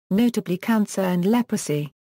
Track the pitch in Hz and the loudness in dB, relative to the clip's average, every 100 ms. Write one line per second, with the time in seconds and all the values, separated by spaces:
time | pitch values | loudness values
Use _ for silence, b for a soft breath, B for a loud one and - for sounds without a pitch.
0 | - 190 240 220 175 180 - 220 202 - | -4 2 2 0 -2 -4 0 0 0 -2
1 | 185 175 185 240 233 208 - 147 147 _ | 0 0 2 2 0 -4 -2 -4 -4 _
2 | _ | _